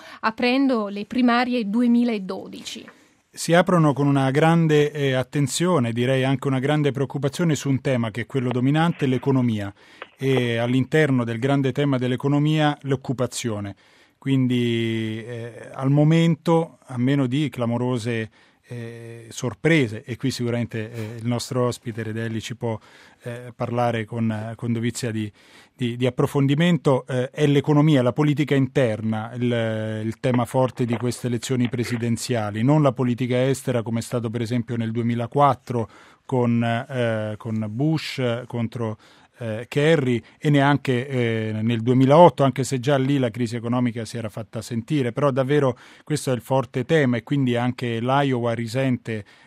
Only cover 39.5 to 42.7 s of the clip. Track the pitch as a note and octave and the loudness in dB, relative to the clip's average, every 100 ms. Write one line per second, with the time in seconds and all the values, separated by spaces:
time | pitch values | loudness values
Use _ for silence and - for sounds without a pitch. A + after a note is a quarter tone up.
39.5 | G#2+ A#2+ D3 D3+ D#3+ C3 A#2 - _ D#3 | -8 -6 0 2 4 2 0 -4 _ 2
40.5 | C#3+ C#3 C#3 - B2 C#3+ B2+ A#2 A2+ A2 | 4 4 2 0 -2 -2 -2 0 0 -2
41.5 | G#2+ A2 A#2 A2+ B2+ C3 D3+ F3 - C3+ | -2 0 0 2 4 6 8 8 6 0
42.5 | C#3 B2+ | 0 -4